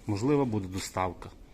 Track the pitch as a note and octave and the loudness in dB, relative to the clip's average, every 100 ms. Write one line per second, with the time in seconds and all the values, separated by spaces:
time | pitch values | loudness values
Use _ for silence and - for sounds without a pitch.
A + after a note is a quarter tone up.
0 | - G2+ B2+ D3 C3 G#2+ F#2 F#2 - - | -4 0 4 4 4 0 -2 -6 -4 0
1 | F#2 F2 F#2 - - | 0 -2 -12 -16 -20